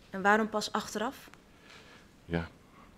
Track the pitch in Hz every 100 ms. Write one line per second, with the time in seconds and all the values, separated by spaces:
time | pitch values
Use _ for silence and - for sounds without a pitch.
0 | - 190 202 214 214 214 - 214 - 208
1 | 233 - - - - - - - - -
2 | - - - 85 85 - - - -